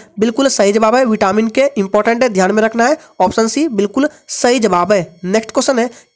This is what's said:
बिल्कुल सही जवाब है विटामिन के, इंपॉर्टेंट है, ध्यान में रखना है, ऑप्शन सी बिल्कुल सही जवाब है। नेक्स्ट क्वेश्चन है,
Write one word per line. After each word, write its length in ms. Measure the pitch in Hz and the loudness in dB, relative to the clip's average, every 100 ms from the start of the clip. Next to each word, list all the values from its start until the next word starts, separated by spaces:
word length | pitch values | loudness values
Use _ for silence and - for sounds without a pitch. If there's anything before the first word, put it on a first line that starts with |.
| - - | -8 -4
बिल्कुल 300 | 226 226 269 | -2 0 0
सही 240 | 247 202 | 2 2
जवाब 220 | 214 220 | 2 2
है 100 | 247 | 2
विटामिन 440 | 247 214 196 208 226 | 0 0 0 0 -2
के, 180 | 254 277 - | 0 -2 -2
इंपॉर्टेंट 440 | 196 208 226 240 | -2 0 0 0
है, 60 | 254 | 0
ध्यान 240 | 190 185 | 0 0
में 100 | 214 | 0
रखना 240 | 220 233 247 | 0 0 0
है, 100 | 311 - - | -2 -6 -2
ऑप्शन 280 | 185 - 226 | -2 0 0
सी 180 | 269 320 | 0 -2
बिल्कुल 380 | 202 202 262 285 - - | -2 -2 0 -2 -4 -12
सही 280 | - 247 254 | -2 0 2
जवाब 320 | 214 180 202 | 2 2 2
है। 280 | 202 165 - 180 | 0 -2 -8 -4
नेक्स्ट 240 | 214 - | -4 -2
क्वेश्चन 280 | 277 262 254 | -2 0 0
है, 100 | 240 - _ | -2 -6 _